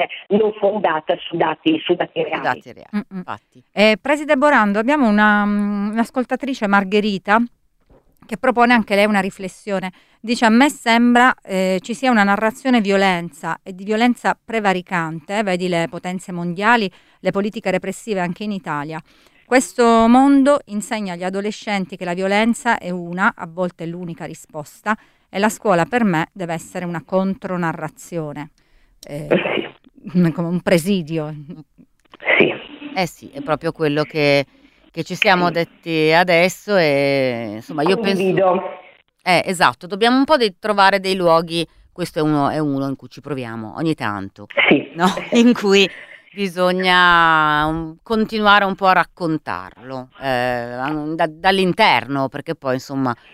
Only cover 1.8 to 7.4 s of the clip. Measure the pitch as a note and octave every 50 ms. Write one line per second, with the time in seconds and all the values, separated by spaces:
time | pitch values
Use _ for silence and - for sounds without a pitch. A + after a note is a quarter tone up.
1.8 | - - F3 E3+ E3 - - E3 D#3+ D3+ D#3+ C#3+ C#3+ C#3 A#2+ - - B2 - -
2.8 | - - - G#3 - - G3 F#3 F3 - G#2+ G#2+ _ _ _ B2+ _ _ - F#3+
3.8 | G#3 A3 G#3+ - - C4+ D4+ D4 D#4 C#4 D4+ B3+ D4 D4 C#4+ A#3 G#3+ G3+ G3+ G#3+
4.8 | A3 B3+ D4 D4+ B3+ G#3+ G#3 G#3 G#3+ G#3+ G#3 G#3 G#3 G#3 G#3 G#3 G#3 G3+ G#3 G3+
5.8 | G3+ G#3 G#3 A#3 A3+ - - C4 A#3+ - C4 B3 - B3+ C4 - A3+ G3 G3+ G3+
6.8 | G3 F#3 G#3 G#3 G3+ A3 G3 F3+ - G3+ G#3 A#3